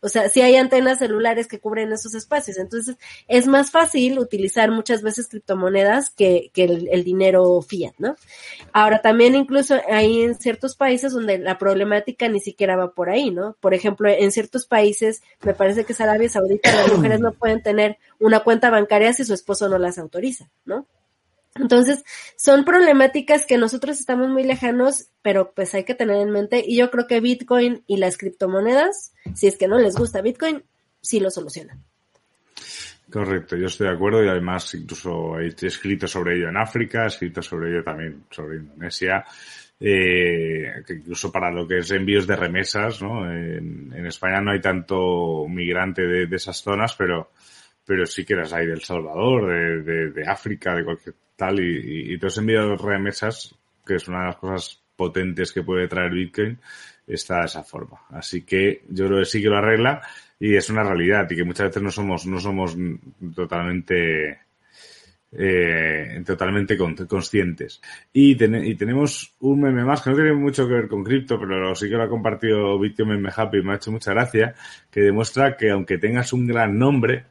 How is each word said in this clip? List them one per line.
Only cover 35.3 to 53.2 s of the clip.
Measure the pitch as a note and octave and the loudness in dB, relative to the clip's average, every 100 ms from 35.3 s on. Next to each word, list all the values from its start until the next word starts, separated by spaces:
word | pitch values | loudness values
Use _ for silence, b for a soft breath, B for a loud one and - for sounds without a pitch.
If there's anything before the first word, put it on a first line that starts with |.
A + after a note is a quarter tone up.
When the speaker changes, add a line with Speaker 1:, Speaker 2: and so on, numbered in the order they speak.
| E2 | -6
Speaker 2:
he | E2+ | -8
escrito | E2 F#2 - G2 G2 F#2 | -6 -8 -6 -6 -4 -4
sobre | F#2+ F2 F2+ | -6 -2 -2
ello | E2 | -2
en | F#2 | -2
África, | A2 A#2+ A#2 A#2 | -2 -2 -4 -2
he | A2 | -4
escrito | - F2 E2 | -4 -8 -8
sobre | E2+ E2+ E2 | -10 -8 -4
ello | E2+ | -4
también | E2 D#2 E2 D2 _ | -6 -10 -12 -14 _
sobre | - D#2 D#2+ | -16 -14 -14
Indonesia, | D2+ D2 E2+ - F#2 F#2+ B B B B B _ | -16 -16 -12 -6 -2 -2 B B B B B _
eh, | G#2+ F#2+ F#2 F2+ F2 E2+ D#2+ D#2+ C#2+ - - | 0 2 2 2 2 0 -4 -6 -8 -12 -14
que | |
incluso | E2+ D#2 F2 G2 | -16 -12 -10 -6
para | F#2 F2+ | -4 -4
lo | F2 E2 | -6 -4
que | F2+ | -4
es | E2+ | -2
envíos | G2 F#2+ G2+ F#2+ | -4 0 0 0
de | F#2 | -2
remesas, | F2 F2+ F#2+ G#2 G#2+ F2+ | -2 -4 -4 -4 -6 -6
¿no? | G2 A2+ F2+ | -10 -8 -8
En, | E2+ E2+ E2 D#2+ - C#2+ | -8 -8 -10 -12 -14 -16
en | B1+ F2 | -14 -14
España | - F#2 F#2+ | -6 -2 -2
no | G2+ | 0
hay | G2 | -2
tanto | F#2+ F#2 F2 F#2+ F#2 F2 E2+ D#2+ D2+ | 0 -4 -4 -2 -2 -2 -2 -4 -6
migrante | F2+ F2 F2 F#2 F2 | -6 -4 -4 -4 -4
de, | F2+ F2+ F2 | -2 -2 -2
de | F2+ | -6
esas | - F2 | -8 -10
zonas, | - G2+ A2+ - | -6 -4 -4 -2
pero, | F#2 E2+ - b b b b b | -4 -4 -8 b b b b b
pero | _ F#2+ E2+ | _ -2 -2
sí | - | -6
que | F2 G2 | -4 -4
las | D#2+ | -4
hay | E2+ E2+ | -4 -4
de | |
El | D#2+ | -6
Salvador, | - F2 D#2+ D#2 A2+ B2+ G2 | -8 -8 -8 -2 0 0 0
de, | E2+ E2+ E2 | -2 -2 -4
de, | D#2 E2 D#2+ | -4 -4 -6
de | D#2 D2+ | -6 -6
África, | G2 G#2+ G2 F#2 | -6 -6 -8 -4
de | F2 | -4
cualquier | E2+ E2 - - _ | -6 -10 -12 -20 _
tal, | _ F#2 G2 | _ -4 -2
y, | |
y, | F2+ D#2 A1+ D#2 - | -2 -6 -8 -10 -10
y | E2+ | -8
todo | F#2+ | -8
ese | G#2+ | -6
envío | G#2+ A2 G#2+ | 0 0 0
de | G2 | -4
remesas, | G2+ G2 G2 - | -4 -4 -4 -6